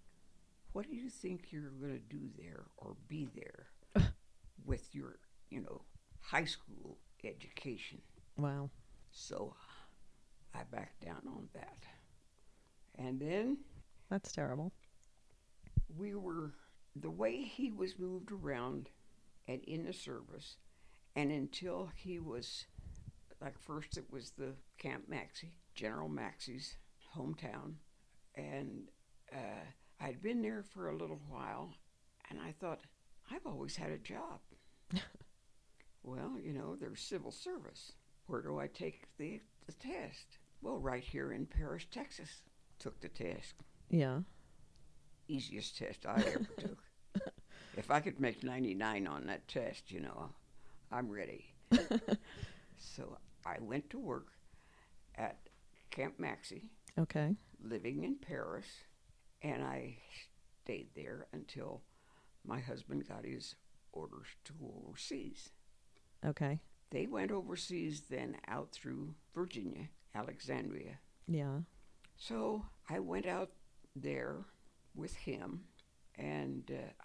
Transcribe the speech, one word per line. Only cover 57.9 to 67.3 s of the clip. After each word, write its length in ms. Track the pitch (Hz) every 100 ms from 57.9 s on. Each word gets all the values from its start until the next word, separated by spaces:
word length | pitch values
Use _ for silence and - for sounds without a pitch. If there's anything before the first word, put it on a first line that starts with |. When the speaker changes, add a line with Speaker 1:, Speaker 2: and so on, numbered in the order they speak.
| 143
Speaker 1:
in 120 | 226 277
Paris, 480 | - 135 - 87 - - - - - - - -
and 220 | 147 123
I 340 | 135 135 127 117 - - - - - -
stayed 260 | - 101 -
there 340 | - 71 131 -
until 500 | 156 - - - - - - - - - - -
my 140 | 127
husband 480 | 127 123 - 143 -
got 160 | 104 117
his 300 | 127 - - - - -
orders 340 | - 78 - - -
to 100 | -
go 300 | 156 131 - -
overseas. 640 | - - 277 - - - - - - - - - - 151
Speaker 2:
Okay. 340 | - 143 151 - - -
Speaker 1:
They 160 | 147 208
went 240 | 214 190